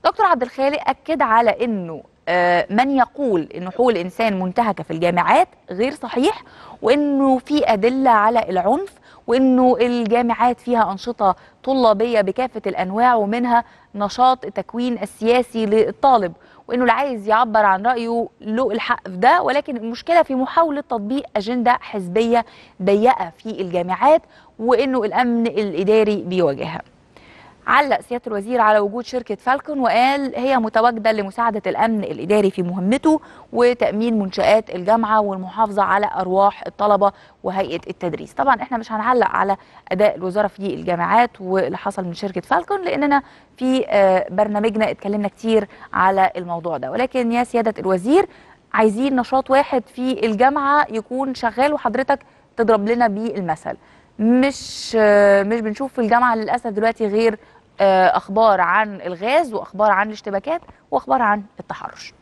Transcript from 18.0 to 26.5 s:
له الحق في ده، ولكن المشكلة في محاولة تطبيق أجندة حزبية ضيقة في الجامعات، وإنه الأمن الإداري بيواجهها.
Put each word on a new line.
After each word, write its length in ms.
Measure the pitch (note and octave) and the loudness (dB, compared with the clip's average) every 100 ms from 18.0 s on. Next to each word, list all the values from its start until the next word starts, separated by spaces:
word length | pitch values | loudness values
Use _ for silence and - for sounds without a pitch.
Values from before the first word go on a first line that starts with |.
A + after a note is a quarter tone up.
| A3+ A#3 A3+ _ | -2 -4 -6 _
له 300 | G#3+ A3 B3+ | -6 -2 -2
الحق 380 | A3 - A#3+ F#3+ | -2 -4 -6 -6
في 80 | F#3 | 0
ده، 260 | A#3+ E4+ | 4 4
ولكن 340 | - C#4 D4 A#3+ | 2 -2 -4 -8
المشكلة 460 | A3+ A#3+ - E4+ | -8 -10 0 2
في 120 | D4+ | 2
محاولة 460 | C4 B3+ - E4 C#4+ | -2 0 0 0 -2
تطبيق 460 | - A#3 G3+ C4+ - - | -6 -6 -4 -6 -4 -6
أجندة 420 | G3 B3 A#3 B3 | -4 0 0 0
حزبية 640 | - G#3 F3+ G3 A#3 A#3 A3+ - - _ | -4 -10 -4 -2 2 0 -2 -16 -20 _
ضيقة 500 | F#3 G3+ A#3 C4 F3 _ | 0 4 4 2 -4 _
في 220 | A3 G#3+ | -14 -8
الجامعات، 600 | F#3 F3 F3 F#3 B3+ E4 _ - _ - | -4 -4 -4 0 4 4 _ -20 _ -6
وإنه 460 | A3+ A#3 C4+ C4 | 2 2 2 0
الأمن 420 | G#3+ F3+ B3 A#3 A#3 | 0 0 0 0 0
الإداري 760 | G3 G#3 D#3+ G3 A3 G#3+ G#3 | 0 0 -2 2 4 4 0
بيواجهها. 600 | C#3+ F#3 D#3+ | -2 0 0